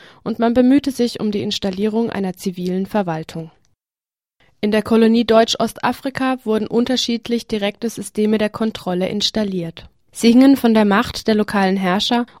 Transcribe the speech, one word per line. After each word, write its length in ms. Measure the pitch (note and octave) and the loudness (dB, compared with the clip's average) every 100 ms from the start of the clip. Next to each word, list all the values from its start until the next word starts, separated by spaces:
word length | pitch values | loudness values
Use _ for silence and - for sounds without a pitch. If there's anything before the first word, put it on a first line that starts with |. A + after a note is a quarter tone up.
| - - | -20 -12
und 160 | - A3 | -8 -2
man 140 | A3+ | 0
bemühte 380 | A#3+ B3+ C#4+ C#4+ | 4 4 4 2
sich 300 | B3+ A#3+ - | -2 -4 -2
um 100 | G#3+ | -4
die 100 | G3+ | -4
Installierung 720 | - - G3+ F#3 G#3+ G#3+ A#3 | -4 -4 -6 -4 -2 -2 -2
einer 240 | - F#3+ | -4 -6
zivilen 500 | - F#3+ F3+ F3+ F#3 | -6 -8 -6 -4 -4
Verwaltung. 640 | G3 G#3+ F3+ D#3+ D#3+ E3 D#3+ _ _ _ _ _ _ _ _ _ _ _ | -2 -2 -2 -6 -8 -14 -14 _ _ _ _ _ _ _ _ _ _ _
In 120 | G#3 | -2
der 100 | G#3+ | 0
Kolonie 420 | G#3 A3+ A3+ A#3 | 2 4 4 4
Deutsch-Ostafrika 1120 | A#3 A3 A#3 - A3+ - - B3+ C#4 - C4 C4 | 4 4 4 0 -4 -4 -6 -4 -8 -4 -4 -4
wurden 220 | A3 G#3+ G#3 | -4 -4 -2
unterschiedlich 800 | A3+ B3 B3 - A#3 - A#3 - | -2 -2 -2 -2 -6 -4 -6 -4
direkte 420 | A3 G3+ - A#3 | -4 -4 -4 -8
Systeme 480 | - G3+ - G#3+ G#3+ | -8 -8 -2 0 0
der 140 | G#3+ | -2
Kontrolle 580 | - A3 - - F3+ F3+ | -2 -6 -4 -6 -4 -2
installiert. 800 | G#3 - A3 G#3 F#3 E3 - - _ _ | -2 -4 -2 -4 -4 -8 -12 -20 _ _
Sie 200 | - A#3 | 2 4
hingen 260 | A#3+ C4+ C4 | 8 6 6
von 160 | A#3 | 4
der 100 | A3 | 4
Macht 440 | G#3 G3 B3 - - | 4 2 0 -4 -2
der 60 | |
lokalen 440 | G#3+ G#3 G#3 F#3+ G3 | 0 0 0 0 0
Herrscher 480 | F#3 F#3+ - A#3+ A#3+ - | 0 -2 0 -2 -2 -10